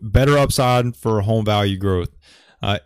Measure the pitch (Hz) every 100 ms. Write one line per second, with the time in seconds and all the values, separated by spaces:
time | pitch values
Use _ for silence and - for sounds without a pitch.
0 | 110 101 135 147 135 - 127 123 123 120
1 | 113 107 101 113 107 104 104 95 101 92
2 | 85 - _ - _ _ 101 101